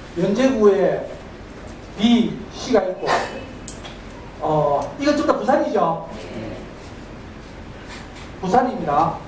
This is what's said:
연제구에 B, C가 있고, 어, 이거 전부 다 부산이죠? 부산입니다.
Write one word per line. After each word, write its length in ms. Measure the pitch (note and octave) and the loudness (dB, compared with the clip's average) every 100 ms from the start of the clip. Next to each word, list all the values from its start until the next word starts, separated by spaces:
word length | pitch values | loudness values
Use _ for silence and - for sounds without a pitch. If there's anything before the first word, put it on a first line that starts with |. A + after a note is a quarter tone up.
| - E3+ | -8 0
연제구에 880 | F#3+ A3 C4 A3 G#3 F#3+ F3+ - - - - - - - - - - - | 2 4 2 6 6 6 4 2 -4 -10 -14 -16 -16 -14 -14 -14 -12 2
B, 420 | A#3 A3+ E3+ - - | 6 6 4 -2 -10
C가 300 | - - A3 | -8 2 4
있고, 260 | F#3 - D3 - - - - - - - - - - - - - | 4 0 0 0 0 -8 -12 -12 -12 -12 -12 -14 -14 -14 -14 -4
어, 500 | D3+ D#3 C#3+ - - - | 2 4 4 2 0 0
이거 120 | C#4+ - | 2 4
전부 120 | - | 4
다 40 | - | 2
부산이죠? 720 | G#3+ D4 - G#3 E3 D#3+ - - - - - - - - - - - - - - - - - - - - - - - - | 4 4 4 2 2 0 -4 -10 -10 -10 -10 -10 -12 -14 -14 -14 -14 -14 -14 -16 -16 -16 -14 -14 -14 -14 -14 -14 -14 -8
부산입니다. 720 | F#3 A#3+ B3 G#3+ D#3 D3 E3 - | 4 4 4 0 0 2 2 0